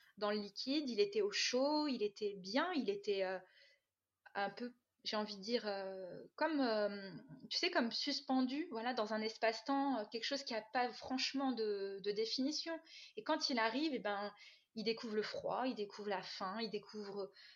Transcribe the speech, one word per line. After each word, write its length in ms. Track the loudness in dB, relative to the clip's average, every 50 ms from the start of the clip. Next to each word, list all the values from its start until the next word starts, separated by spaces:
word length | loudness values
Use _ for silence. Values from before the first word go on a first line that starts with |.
| -20 -20 _ -2
dans 120 | 0 2
le 60 | 2 0
liquide, 520 | 0 -4 -6 -6 -2 0 2 2 2 2
il 100 | 4 4
était 220 | 4 4 4 4
au 100 | 2 4
chaud, 560 | 2 2 2 2 4 4 4 4 4 4 4 2
il 160 | 2 2 0
était 320 | 0 0 -2 -2 -2 -2 -4
bien, 300 | -6 -2 0 2 2 2 2
il 140 | 2 2 0
était, 340 | 0 0 0 0 2 2 2
euh, 160 | 0 0 -4 -6 -10 _ -20 -20 -20 _ _ _ _ _ _ _ _ _ _ _ -6 -2
un 140 | 0 0 0
peu, 240 | -2 -4 -8 -8 -8 _ _ _ _ _ -6
j'ai 120 | -2 -2
envie 220 | 0 -2 -2 -4 -6
de 40 |
dire, 220 | -2 0 0 0 0
euh, 580 | 0 -2 -2 -4 -6 -6 -8 -8 -10 -10 -12 -14 -14 -2
comme, 240 | 0 0 2 4 4
euh, 520 | 4 4 4 4 2 2 0 -4 -8 -10 -10 -12 -12 -14 -16 -16 -10 -6
tu 80 | -2 0
sais, 140 | 0 2
comme 200 | 4 4 4 2
suspendu, 760 | 2 0 -2 -2 -2 -2 0 2 2 4 4 2 2 -2 -2 -4
voilà, 220 | -4 -4 -2 0 0
dans 200 | 0 0 0 0
un 80 | 0
espace-temps, 760 | 0 -2 -2 2 2 2 2 2 0 0 2 4 4 2 2 0
euh, 40 | -2 -4
quelque 140 | -4 -4 -2
chose 180 | -2 -2 -2 -2
qui 100 | -2 -4
a 80 | -4 -4 -2 0
pas 180 | 2 2 2 0
franchement 580 | -6 -6 -4 -2 0 0 0 0 2 2 2 2
de, 460 | 2 2 0 0 0 -2 -4 -4 -2 -2
de 80 | 0
définition. 640 | 0 2 0 0 0 0 0 0 0 -2 -2 -4 -6 -6 -8 -12 -18 -18 -18 -14 -12 -6
Et 60 | 0
quand 260 | 0 2 2 2 2
il 100 | 2 4
arrive, 340 | 4 4 2 2 2 2 0
eh 60 | 0
ben, 320 | 0 -2 -2 -2 -4 -6 -8 -10 -16 -20 -20 -20 _ _ _
il 80 | -4 -2
découvre 320 | -2 -2 -2 -4 -2 0
le 80 | 0 0
froid, 400 | 0 -4 -4 -2 0 0 0 0
il 100 | 0 0
découvre 340 | -2 -4 -6 -6 -6 -4 -2
la 120 | -2 -2
faim, 360 | -4 -6 -6 -6 -4 -4 -2 -4
il 80 | -4 -4
découvre 640 | -4 -6 -6 -8 -10 -8 -8 -6 -4 -4 -6 -6 -8 -14 -20 -20 -20